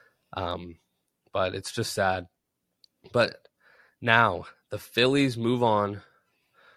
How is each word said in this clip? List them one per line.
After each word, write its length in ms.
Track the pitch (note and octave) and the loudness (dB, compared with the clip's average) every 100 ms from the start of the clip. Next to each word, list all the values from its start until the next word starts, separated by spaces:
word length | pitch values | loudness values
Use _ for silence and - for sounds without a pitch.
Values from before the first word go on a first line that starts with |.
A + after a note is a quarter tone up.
| _ _ _ | _ _ _
Um, 440 | - F2+ F2 F2 E2+ _ _ _ _ _ | -8 -6 -6 -10 -18 _ _ _ _ _
but 220 | G2 F#2 | -2 -2
it's 180 | F#2+ - | -4 -8
just 200 | - G#2+ | -6 -4
sad. 340 | - F#2+ F#2 F2+ _ _ _ _ _ _ _ - | -2 0 -2 -6 _ _ _ _ _ _ _ -4
But 360 | A#2+ A2 - _ _ _ _ _ _ | 0 0 -2 _ _ _ _ _ _
now 440 | A#2+ A2+ A2 F2 - - _ | 2 4 4 0 -8 -20 _
the 80 | G#2 | -14
Phillies 580 | - - B2+ C#3 C#3 A#2 | -6 0 2 4 2 0
move 260 | A2+ B2 | -2 2
on, 400 | A#2+ G#2 G2+ G2+ - _ _ _ _ _ _ | 2 2 0 -4 -14 _ _ _ _ _ _